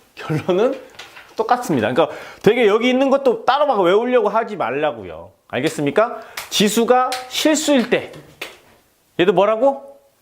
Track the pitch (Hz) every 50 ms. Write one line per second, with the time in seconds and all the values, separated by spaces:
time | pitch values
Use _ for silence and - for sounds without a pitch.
0 | _ _ _ - - - 156 147 - - 180 185 226 269 285 - - - - -
1 | - - - - - - - - 214 226 247 247 - - 160 120 104 110 127 170
2 | 151 - - - - - - - - 196 233 254 240 196 202 226 240 254 247 262
3 | 277 269 262 277 277 254 208 - - - 254 285 302 277 240 202 175 170 190 214
4 | 240 247 247 247 202 202 196 226 233 196 208 160 123 113 131 147 156 147 117 113
5 | 95 87 78 80 87 98 _ _ _ _ - 120 139 160 - - 147 143 139 -
6 | 220 240 - - - - - - - - - - 208 202 208 233 226 226 247 254
7 | 254 262 254 - - - - - - 302 311 302 - 294 294 247 208 - - 143
8 | - - - - - - - _ - - - - _ _ _ _ _ _ _ _
9 | _ _ _ - 175 190 185 175 196 214 220 220 262 277 269 - - - - _
10 | _ _ _ _